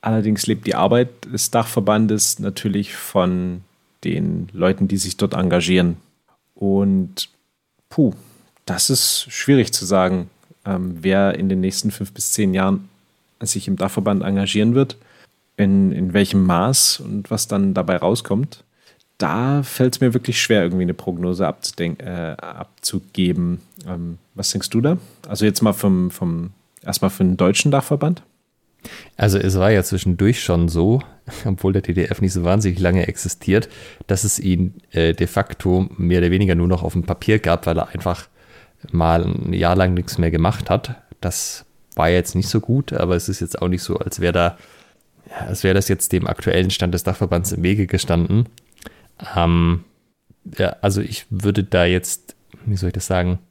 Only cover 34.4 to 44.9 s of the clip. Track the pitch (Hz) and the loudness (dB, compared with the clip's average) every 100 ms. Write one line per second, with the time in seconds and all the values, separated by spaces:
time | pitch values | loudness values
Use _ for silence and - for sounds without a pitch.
34.4 | 95 87 92 - _ - 82 82 92 - | 0 2 0 -4 _ 0 2 2 0 0
35.4 | - - 92 92 95 - 87 87 87 92 | -4 -4 0 2 0 -2 2 4 4 4
36.4 | 101 85 87 90 85 90 85 90 - 107 | 2 2 2 0 0 -4 -4 -4 0 2
37.4 | - 85 - 82 - 87 90 87 - _ | 2 0 0 -2 -2 -4 -4 -6 -10 _
38.4 | _ - - _ - 82 82 82 90 - | _ -20 -20 _ -6 0 2 2 0 -4
39.4 | - 90 85 90 92 90 87 - 82 82 | -4 0 2 4 2 2 -2 0 0 2
40.4 | 82 - - 104 - 123 _ - 90 - | 0 0 -2 -2 -2 -14 _ -8 -8 -6
41.4 | - - - _ _ - 80 90 87 90 | -8 -12 -18 _ _ -2 2 2 2 -2
42.4 | - 110 - 127 143 - 87 87 - 98 | 0 -2 0 -2 0 -2 0 0 -2 -6
43.4 | 87 - 90 90 - 92 - - 87 90 | -6 -4 -2 -2 -4 -6 -6 -2 0 2
44.4 | 87 - - - _ | 0 -2 -20 -20 _